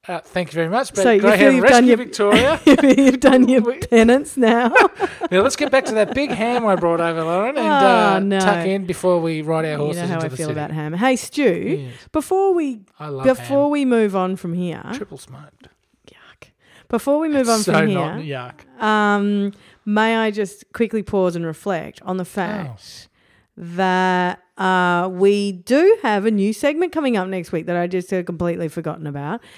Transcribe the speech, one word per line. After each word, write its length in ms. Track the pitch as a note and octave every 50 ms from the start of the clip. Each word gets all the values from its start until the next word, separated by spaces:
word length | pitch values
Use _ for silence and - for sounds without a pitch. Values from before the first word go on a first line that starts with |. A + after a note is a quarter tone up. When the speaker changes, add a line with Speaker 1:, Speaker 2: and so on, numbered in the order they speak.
| _
Speaker 1:
uh, 120 | - F3+ E3 -
thank 260 | - - F#3 F3+ D3+
you 40 | D3+
very 140 | E3 E3 D#3+
much. 240 | F#3 A#3+ C4+ - -
But 100 | G3+ G3
Speaker 2:
So 80 | B3
you 80 | A3+ G3
feel 80 | G#3 G3+
Speaker 1:
Greyhound 240 | G#3+ F3 G3+ C4+ C4+
Speaker 2:
you've 80 | B3+ A3
Speaker 1:
Rescue 160 | B3+ B3+ A#3+
Speaker 2:
done 60 | B3
your, 100 | B3 A#3+
Speaker 1:
Victoria. 640 | A3 B3 - - - G#3 G3+ G#3 - A#3+ C#4 D#4+ D#4 -
Speaker 2:
<laughs> 400 | D#4+ C#4 - - C#4 B3+ - C#4
you've 140 | C4 B3 B3+
done 280 | - C#4 C4+ C4 B3 A3+
your 120 | B3+ C4
Speaker 1:
We 160 | G#3+ A#3 B3+ E4+
Speaker 2:
penance 580 | - - A#3+ A3+ A3+ A#3 B3 C#4 D4 - -
now. 360 | C4+ B3 A3 A#3 A#3 B3 A3+ D4 B4
<laughs> 40 | G#4+ F#4+ - - G4+ - - - - -
Speaker 1:
Now 100 | - F#3 G3+
let's 120 | C4+ C4+
get 140 | - D4 C#4
back 160 | A#3 C4+ C4
to 80 | F4 -
that 220 | - G#3 - B3
big 160 | C4 C#4+ C4+
ham 340 | - F#3+ A3+ A#3 B3 B3 A#3
I 100 | G#3+ F#3+
brought 240 | E3 E3+ E3+ E3+ E3
over, 240 | E3+ E3 E3 E3 D#3+
Lauren, 320 | D#3+ E3+ F#3 G#3 B3 C#4+
and, 120 | D4 -
Speaker 2:
Oh, 200 | D#4 D4+ C#4+ C4+ B3+ A#3+ A3+ G#3+ G3+ F#3+
Speaker 1:
uh, 40 | F#3+
Speaker 2:
no. 200 | G3 G3+ G3 F#3+
Speaker 1:
tuck 260 | F#3+ F#3 F3 E3+ E3
in 200 | F#3+ F#3+ G3+ F#3+
before 320 | F3 F3+ - - F#3 F3+ F3
we 220 | E3 E3 D#3+ D#3 D3+
ride 200 | D#3 D#3+ D#3+ D#3+
our 60 | D#3 D3+
Speaker 2:
You 40 |
know 60 | D3 D3
Speaker 1:
horses 260 | D3+ E3+ F3 F3 F3+
Speaker 2:
how 60 | F3
Speaker 1:
into 100 | E3 D#3+
Speaker 2:
I 40 | D#3
Speaker 1:
the 80 | C3
Speaker 2:
feel 100 | B2+ D#3+
Speaker 1:
city. 120 | D3+ D3+ D3+
Speaker 2:
about 120 | D3 D3+
ham. 220 | D#3 D#3 D3+ D3+ D#3+
Hey, 220 | F3+ A3+ C4 C4
Stu, 260 | A#3+ - - - D4 C#4+ A3+ F3 F3 - - D#4+ D3 C#3
Speaker 1:
Yes. 100 | B2+ A#2+ - - -
Speaker 2:
before 440 | - D#4 C#4+ - F#4 F#4+ G4 G4 F#4
we 240 | F4 D#4 C#4 B3+ G#3+ F#3+ _ _ _
Speaker 1:
I 100 | D3+ D3+
love 160 | C#3+ C3 C3
Speaker 2:
before 380 | C4 C4 B3+ - - C#4 C#4 C#4+
Speaker 1:
ham. 40 | D4
Speaker 2:
we 160 | D4 D4 C#4
move 300 | B3+ A#3+ A#3 A3 G#3 F#3+
on 220 | G3 F#3 F#3 F#3+
from 180 | F3+ - F3 E3+
here, 260 | F3+ F3+ F3 D#3 A#2 - - A3+
Speaker 1:
Triple 260 | C#4 G#3 _ - C3+
smoked. 480 | - _ B2+ C3+ D3 D3 _ _ _ - _ _ _ _ _ _ _
Speaker 2:
yuck. 400 | - _ _ _ - - _ - _ _ _ _ _ _ - _
Before 320 | _ - A3+ - C#4 C#4+ D4+
we 80 | D#4+ D#4+
move 120 | D4 C#4
Speaker 1:
It's 80 | B3+ A#3
Speaker 2:
on 100 | A3+ A3
Speaker 1:
so 140 | G#3 F#3 E3
Speaker 2:
from 200 | D#3 D#3+ - G3
Speaker 1:
not 280 | F3+ E3+ - - D#3
Speaker 2:
here, 180 | D#3+ D3+ C#3 B2+ B2 B2 B2 - - _ _ -
Speaker 1:
yuck. 20 | -
Speaker 2:
um, 680 | G#3+ G#3+ G#3+ G#3 G#3 G#3 G#3 G3+ G3+ G#3 G3+ G3+ G3+ G3+ _ _ _ _ _ _
may 320 | G#3+ G#3 G#3+ A3 A3+ A3+
I 140 | A3+ A3 A3
just 320 | G#3 G#3 G#3 F#3 - - - _ _
quickly 300 | - A#3 G#3+ - A3 G3
pause 320 | - - G3 F#3 F3+ E3+
and 100 | E3+ E3+
reflect 560 | E3 D#3+ - - G3+ F#3+ D#3+ D3+ - - -
on 160 | - - F#3
the 80 | F#3 F3+
fact 560 | - - G#3 F#3 F#3 G#3+ G#3 F3 C#3 A2+ G2+ - - - - -
Speaker 1:
Oh. 560 | _ _ _ _ _ _ _ _ _ _ - F3
Speaker 2:
that, 760 | E3+ E3+ F3+ F#3+ F#3 F#3 F#3 F#3 F#3 F#3 F3+ F3+ F3+ F3+ - _ _ _
uh, 520 | - F#3+ F#3 F#3 F#3 F3+ F3+ F3 F3 F3 F#3+
we 400 | F#3 F3+ F#3+ G3 G3+ G3+ G3+ G3+
do 460 | F#3+ F3+ F3 - A#3+ C#4+ E4+ G4 A4+ A4
have 240 | - A#3+ G#3+ G3+ F#3+
a 60 | A3+
new 220 | A3 G3+ G3 G#3 A3
segment 380 | - - C#4+ D4+ D#4 F4+ E4+
coming 260 | - D#4 D4 C4 A#3
up 100 | G3+ F#3
next 240 | F#3+ F#3+ F#3 E3+ -
week 140 | - E3 E3
that 100 | E3+ F3
I 120 | F3 F3
just 220 | F3 F#3 F#3 F3+ -
had 160 | G3 F#3 F3
completely 420 | F3 F3 D#3 F3 F3 E3+ - E3+
forgotten 380 | D#3 - F3 E3 E3 - - D#3
about. 340 | D3 C#3 C#3+ C#3 D3 G3 A#3+ _ - -